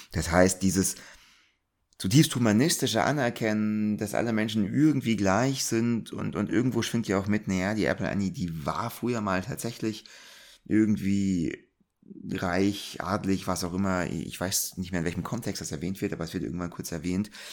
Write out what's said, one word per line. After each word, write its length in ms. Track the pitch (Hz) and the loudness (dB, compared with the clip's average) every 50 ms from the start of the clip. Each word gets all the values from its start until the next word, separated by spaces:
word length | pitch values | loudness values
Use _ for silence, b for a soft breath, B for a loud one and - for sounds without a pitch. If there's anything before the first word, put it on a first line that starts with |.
| B B | B B
Das 200 | - 80 80 80 | -4 -4 -2 2
heißt, 300 | 82 90 92 98 - - | 6 6 6 6 6 2
dieses 340 | 98 190 80 95 95 - B B B B B B B B B B B B B B _ _ _ _ _ _ _ - | 0 2 2 2 2 0 B B B B B B B B B B B B B B _ _ _ _ _ _ _ -6
zutiefst 380 | - 98 107 147 160 160 - | -2 4 6 6 6 6 4
humanistische 680 | 135 123 110 104 110 135 170 - - 135 123 107 113 - | 2 4 4 6 6 4 4 2 2 0 0 2 2 2
Anerkennen, 960 | 90 143 151 131 120 117 - 120 110 107 107 107 107 107 107 107 107 104 101 | 2 2 2 0 -2 -2 0 0 0 0 0 0 0 0 0 0 0 0 -2
dass 160 | 107 101 - | -2 -2 -2
alle 180 | - - 120 | 0 0 0
Menschen 400 | 113 104 107 110 107 110 101 90 | 0 0 0 0 0 0 0 0
irgendwie 440 | 117 127 151 156 147 135 120 120 113 | 2 4 4 4 4 2 2 0 0
gleich 500 | 95 101 95 92 104 123 135 135 135 - | 2 4 4 4 4 4 2 0 -2 -2
sind 480 | - 117 113 117 120 120 110 - - - | 0 0 2 2 2 2 0 -2 -6 -8
und, 220 | 104 107 104 - | -6 -6 -4 -2
und 160 | - 104 - | -2 -2 0
irgendwo 320 | - 101 123 131 113 117 110 | 0 2 2 2 0 0 -2
schwingt 240 | - - 117 107 - | 0 -2 -2 -2 0
ja 100 | 98 95 | 0 0
auch 80 | 95 98 | 2 0
mit, 200 | 104 107 - - | 0 0 0 -2
naja, 260 | 95 92 90 98 110 | -2 0 0 0 0
die 120 | 107 87 | 0 0
Apple 240 | 69 - - 98 - | 0 0 0 -2 -2
Annie, 220 | - 101 101 95 | -2 -2 -2 -2
die 340 | 85 - 92 85 80 80 71 | -2 -4 -4 -6 -6 -6 -6
war 260 | 71 76 78 110 117 | -4 -4 -4 -4 -6
früher 300 | - - - 120 123 113 | -6 -4 -4 -2 -2 -2
mal 200 | 104 101 92 92 | -2 0 0 -2
tatsächlich 640 | 90 120 - - - 120 117 - - 110 107 - B B B B B B B B B B B B _ | -2 -4 -6 -6 -6 -8 -6 -4 -4 -4 -4 -6 B B B B B B B B B B B B _
irgendwie 1000 | - - 107 110 107 107 - - 98 101 101 98 98 95 87 80 - - - - _ _ _ _ _ _ _ _ - - - - - | 2 4 4 6 6 4 2 2 0 2 2 2 2 2 0 0 -2 -4 -6 -12 _ _ _ _ _ _ _ _ -20 -18 -14 -8 -8
reich, 640 | 92 92 - 90 87 92 98 101 98 - - - - - | -4 -4 -2 0 2 4 4 2 2 0 -6 -10 -10 -8
adlig, 480 | - 85 98 104 - 95 95 90 - - | -4 -2 -2 0 0 0 0 0 0 -2
was 160 | 92 87 92 | -2 -2 -2
auch 100 | 87 87 | -2 -2
immer. 320 | 92 98 98 92 90 87 | 0 0 2 2 0 0
Ich 340 | - - 82 - - - - | -2 -2 -4 -6 -6 -6 -6
weiß 380 | 90 92 101 - - - - - | -4 -2 -2 -2 -2 -4 -6 -8
nicht 140 | 92 87 | -6 -4
mehr, 80 | 95 87 | -2 -2
in 60 | 82 | -2
welchem 180 | 87 82 90 82 | -2 -2 -4 -4
Kontext 380 | - - 110 - 107 95 - | -4 -6 -6 -4 -6 -6 -6
das 100 | 80 - | -6 -8
erwähnt 280 | 80 71 80 90 98 - | -6 -6 -4 -6 -4 -4
wird, 120 | - 98 85 | -4 -4 -4
aber 120 | 82 85 | -6 -6
es 80 | 82 - | -6 -6
wird 80 | 92 - | -6 -6
irgendwann 260 | - 78 90 90 85 | -4 -4 -6 -6 -6
kurz 220 | - - 80 - | -8 -10 -10 -8
erwähnt. 400 | 85 80 73 90 90 95 104 107 B B B B | -8 -6 -4 -2 -2 -2 -2 -4 B B B B